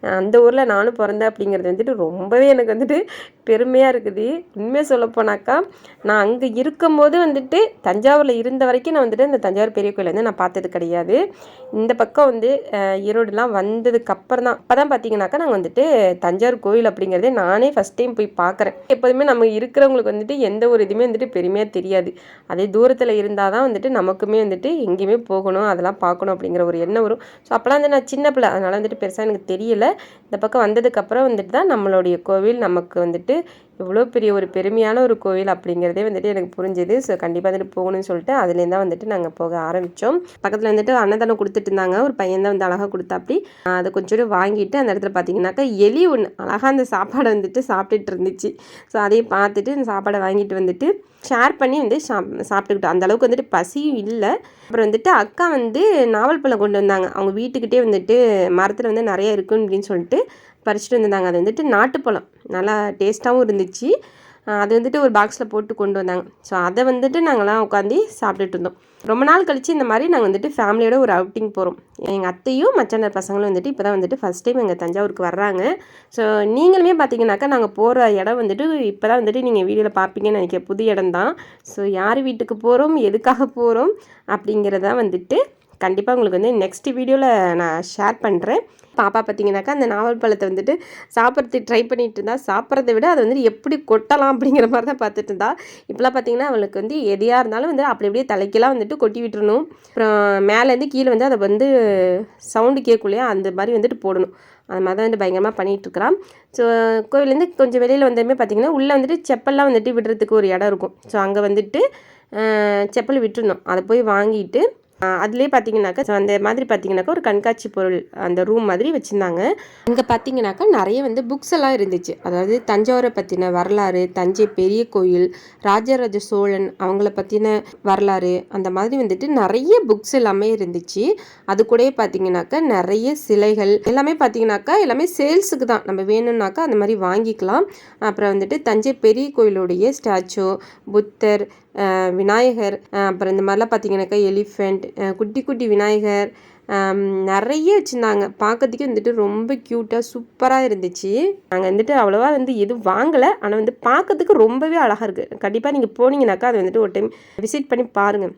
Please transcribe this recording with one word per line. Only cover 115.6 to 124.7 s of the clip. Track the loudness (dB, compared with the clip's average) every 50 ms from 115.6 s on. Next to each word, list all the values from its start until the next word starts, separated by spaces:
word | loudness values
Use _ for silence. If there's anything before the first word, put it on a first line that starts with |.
| 0 2 -2 0 0 0 -2 -4 -2
so | -2 0
அந்த | 0 2 2 0 0
மாதிரி | 0 0 -2 -2 0
பார்த்தீங்கன்னாக்கா | -2 -2 -2 -2 -2 -2 -2 0
ஒரு | -2 -2 -2
கண்காட்சி | 0 0 0 0 0 0 -2 -2 -8 -10
பொருள் | -4 -2 -2 0 0 -2 -6 -8 -12
அந்த | -8 -4 -2 0 0 0
ரூம் | 2 2 0 2
மாதிரி | 0 0 0 0 -2 -2
வச்சிருந்தாங்க. | -4 -6 -4 -4 -2 -2 -2 -2 -2 -2 -2 -2 -4 -8 -20 -20 -8 -4
அங்க | -2 0 0 0
பார்த்தீங்கன்னாக்கா | 0 -2 -2 -2 -4 -4 -2 -2 -2 -2 0 2 2
நிறைய | 4 4 2 0 0 -2 -2
வந்து | -2 -2 -4 -4
புக்ஸ் | -4 -6 -8 -6 -6 -4
எல்லாம் | 0 0 0 2
இருந்துச்சு. | 0 0 -2 -2 -4 -4 -6 -12 -8 -6
அதாவது | -4 -2 -2 0 0 0 -2 0
தஞ்சாவூரை | 0 0 0 2 2 2 2 0 0
பத்தின | -2 -4 -6 -6 -4 -2 -2 0
வரலாறு, | 0 -2 0 0 0 0 0 0 0 0 -2 -2 -2
தஞ்சை | -2 -2 -2 2 0 0
பெரிய | 0 0 0 0 0